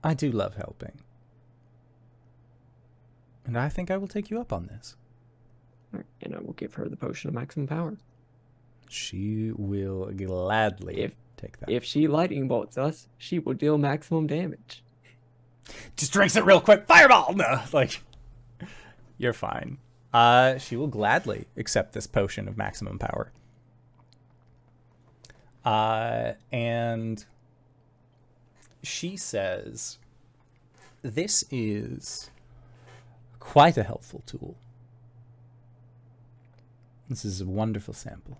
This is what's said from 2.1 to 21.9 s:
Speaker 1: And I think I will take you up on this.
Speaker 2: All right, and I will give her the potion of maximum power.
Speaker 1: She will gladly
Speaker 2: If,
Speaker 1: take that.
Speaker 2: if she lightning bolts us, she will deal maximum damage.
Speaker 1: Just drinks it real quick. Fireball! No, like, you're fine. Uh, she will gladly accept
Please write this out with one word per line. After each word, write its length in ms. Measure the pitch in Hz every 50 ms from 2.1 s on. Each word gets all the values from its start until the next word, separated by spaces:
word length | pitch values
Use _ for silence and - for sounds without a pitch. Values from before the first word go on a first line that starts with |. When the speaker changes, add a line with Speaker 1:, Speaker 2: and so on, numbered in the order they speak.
| _ _ _ _ _ _ _ _ _ _ _ _ _ _ _ _ _ _ _ - _ _ _ _ _ - _
Speaker 1:
And 120 | - 117
I 120 | 120 127 147
think 220 | - - 180 175
I 60 | 190
will 120 | 196 202 190
take 220 | - 208 202 -
you 100 | 214 226
up 120 | 240 -
on 140 | - 87 87
this. 300 | - - 107 - - - _ - _ - _ _ - _ _ - - - _ _ _ _ _ _ _
Speaker 2:
All 60 | - -
right, 80 | - - _ _
and 120 | - - -
I 60 | -
will 140 | - - -
give 200 | - - - -
her 140 | - - -
the 80 | -
potion 320 | - - - - - - 147
of 60 | -
maximum 340 | 117 127 139 - 156 143 135
power. 300 | 151 160 170 - 214 - _ _ _ _ _ _ _ _ _ _ _ _ _ _ _ _ _ -
Speaker 1:
She 640 | - - - - - 92 98 104 107 107 110 110 110
will 560 | - 104 98 101 101 98 98 95 95 95 101
gladly 920 | 101 95 98 92 92 90 90 95 104 110 110 107 95 95 98 90 - -
Speaker 2:
If, 120 | 110 117 - - - _ _
Speaker 1:
take 220 | - - - - -
that. 100 | - -
Speaker 2:
if 140 | 110 123 -
she 240 | - - 147 151 156
lightning 400 | 143 156 175 180 - 143 135 131
bolts 280 | 120 117 - - -
us, 300 | - 131 151 160 - - _ _
she 220 | _ - - - 170
will 160 | 156 - 131
deal 240 | - - 147 151 151
maximum 480 | 143 143 139 151 - - 170 160 156
damage. 560 | 147 - 160 180 165 - - - - - - _ _ _ _ _ - - _ _ _ _ _ _ _ _ _ - - - - - - -
Speaker 1:
Just 160 | - - -
drinks 220 | - 196 202 185 -
it 100 | 220 208
real 160 | 175 196 175
quick. 260 | - - 208 208 - -
Fireball! 460 | 330 349 320 269 254 208 - - 175
No, 280 | 202 170 117 131 127 - -
like, 300 | - 147 127 - - - - - - - - - - - - - - - 175 - - - - - - - - - - -
you're 140 | 120 123
fine. 460 | 113 - - - - - - - 131 135 - - _ _ _ _
Uh, 460 | - 117 120 120 120 123 127 131 131 131
she 160 | - - 120
will 140 | 117 143 147
gladly 580 | 117 104 104 104 120 - - 117 101 107 - - -
accept 360 | - 107 - - 107 - -